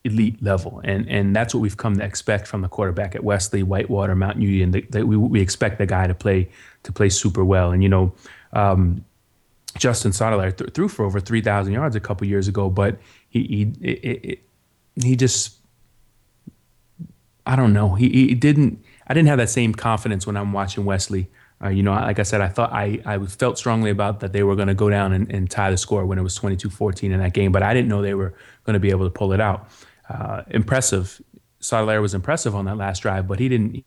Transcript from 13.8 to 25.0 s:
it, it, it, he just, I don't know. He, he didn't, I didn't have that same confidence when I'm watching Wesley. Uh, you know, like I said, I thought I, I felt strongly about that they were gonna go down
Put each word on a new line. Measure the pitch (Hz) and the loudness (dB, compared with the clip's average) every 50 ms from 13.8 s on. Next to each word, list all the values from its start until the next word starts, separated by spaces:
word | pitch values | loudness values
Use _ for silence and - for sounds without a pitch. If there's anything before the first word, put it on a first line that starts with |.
it, | - 123 117 - | -4 -6 -6 -4
it, | - 120 117 - - - | -4 -6 -6 -6 -8 -12
it, | - - _ _ _ _ _ _ _ _ _ _ - - 120 | -12 -12 _ _ _ _ _ _ _ _ _ _ -4 0 2
he | 123 131 | 2 4
just, | 120 131 120 - - - - - _ _ _ _ _ _ _ _ _ _ _ _ _ _ _ _ _ - - - _ _ _ _ _ _ _ _ - 165 - - _ _ _ _ _ - | 4 2 2 2 0 -6 -6 -10 _ _ _ _ _ _ _ _ _ _ _ _ _ _ _ _ _ -20 -20 -20 _ _ _ _ _ _ _ _ -20 -20 -20 -20 _ _ _ _ _ -4
I | - 127 | 0 2
don't | 131 131 110 101 | 4 6 6 6
know. | 104 104 101 92 | 4 4 2 2
He, | 101 123 139 | 2 2 4
he | 143 131 131 - 123 | 6 6 4 4 4
didn't, | 120 127 147 147 147 147 123 - - - _ - _ - - | 4 4 4 4 4 4 2 2 -2 -12 _ -20 _ -6 -2
I | 131 | 2
didn't | 160 165 147 | 4 6 6
have | 147 127 | 6 4
that | 117 110 | 2 2
same | - 131 117 113 107 | 2 0 0 0 0
confidence | - - 117 113 107 - 113 104 95 92 | 0 0 -2 0 0 0 -2 -4 -4 -4
when | - 104 101 | -4 -4 -4
I'm | 101 101 101 | -4 -4 -4
watching | 101 98 95 - - 101 | -4 -4 -4 -4 -4 -2
Wesley. | 101 98 95 95 - 104 95 92 - _ _ _ _ _ - | 0 0 0 -2 -2 -4 -4 -4 -6 _ _ _ _ _ -8
Uh, | 95 98 | -6 -2
you | 98 98 98 | 0 0 2
know, | 101 | 2
like | 98 104 - - 104 - | 2 0 0 -2 -2 -2
I | 104 | -2
said, | 92 - 104 | 0 0 0
I | 98 92 | 0 0
thought | 95 - 117 - | 0 -2 -2 -2
I, | - 107 104 101 104 113 - | -2 -2 -4 -2 -4 -6 -6
I | 107 104 98 98 | -6 -4 -4 -4
felt | 92 - - 131 123 120 - | -6 -6 -2 -2 -2 -2 -2
strongly | - 123 113 113 110 104 | -2 0 0 2 2 0
about | 101 98 101 101 101 101 | 0 0 0 -2 -2 -4
that | - 95 | -6 -4
they | 92 101 101 | -2 0 2
were | 98 98 | 2 2
gonna | 98 101 98 98 | 2 2 0 2
go | 95 107 104 | 2 2 2
down | 101 101 | 2 2